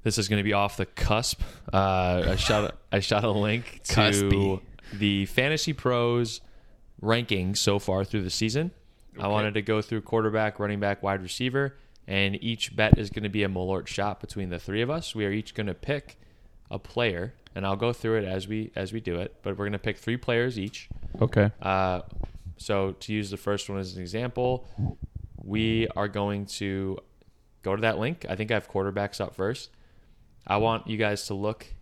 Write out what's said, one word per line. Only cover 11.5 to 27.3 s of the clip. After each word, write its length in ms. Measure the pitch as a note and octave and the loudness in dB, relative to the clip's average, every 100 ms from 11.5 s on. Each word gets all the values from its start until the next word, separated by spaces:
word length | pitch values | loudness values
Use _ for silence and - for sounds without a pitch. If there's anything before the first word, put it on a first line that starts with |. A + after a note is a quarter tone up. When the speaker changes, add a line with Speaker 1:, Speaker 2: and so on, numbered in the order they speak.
| C3+ C#3 - - - - | 0 -2 -6 -20 -20 -4
Speaker 1:
and 340 | G2 G2 G2+ | 0 2 0
each 320 | A#2 A2+ - | -4 -4 -4
bet 240 | - A2 - | 2 6 6
is 120 | G2+ | 6
gonna 180 | G#2+ G#2 | -4 -4
be 140 | G#2 | 0
a 60 | G2 | 0
Malort 380 | F#2 F#2 F#2+ - | 0 -2 -2 -4
shot 340 | - G2+ - | -2 -2 -4
between 280 | - G#2 F#2 | -10 -8 -6
the 100 | F2 | -6
three 220 | - G2+ | -4 -2
of 80 | B2 | 0
us. 260 | D#3+ E3 | -2 -6
We 120 | A2+ G2+ | -2 -2
are 40 | |
each 240 | G#2 G#2+ | -2 -4
gonna 200 | - G#2 | -6 -4
pick 420 | - - D3 - - - - - - - | -4 -4 -4 -6 -20 -20 -20 -20 -20 -12
a 80 | G2 | -12
player, 560 | - - A#2+ F2 G#2 - - | -6 0 0 0 -6 -10 -12
and 120 | F#2+ F#2+ | -4 -2
I'll 100 | G2 | 0
go 160 | A#2 | 0
through 260 | A#2+ A2+ A2+ | 0 0 0
it 60 | |
as 240 | G2 F#2+ F#2+ | 0 -4 -4
we, 220 | A2 A2 | -6 -4
as 200 | - F#2 | -6 -4
we 60 | F#2 | -4
do 160 | E2+ E2+ | -4 -4
it, 180 | F#2 - | -4 -6
but 160 | G#2 F#2+ | -6 -4
we're 80 | G2+ | -4
gonna 120 | G2+ | -2
pick 200 | A2+ G2+ | -4 -4
three 180 | - B2 | -4 -2
players 420 | - A#2 B2+ A2+ | 0 2 2 -2
each. 300 | G2 - - - - - | -6 -8 -12 -10 -8 0
Speaker 3:
Okay. 300 | A2+ - G2+ - | 2 4 4 2
Speaker 1:
Uh, 400 | G2 F#2+ F#2+ F2+ - - - - - - | 0 2 2 0 -4 -6 -8 -8 -14 -12
so 360 | - G2+ F#2+ | -2 0 0
to 200 | - - | -2 -4
use 180 | G#2+ G2 | -2 -2
the 60 | G2 | -4
first 320 | - G2+ - | -2 -2 -2
one 100 | G2 | -6
as 160 | F#2 F#2 | -6 -8
an 40 | |
example, 640 | F2 A2 B2 B2 B2 B2+ - - - - - - - - | -6 -4 -4 0 0 0 -4 -4 -4 -4 -12 -10 -12 -12
we 460 | F#2+ G#2+ A2 A2+ A2+ | -4 0 2 2 0
are 140 | - G#2 | 0 -2
going 380 | G2+ G2+ G2+ G2 | -2 -2 -2 -6
to 500 | - G2+ F#2+ F#2+ F#2+ - - - | -6 -4 -2 -4 -6 -12 -20 -20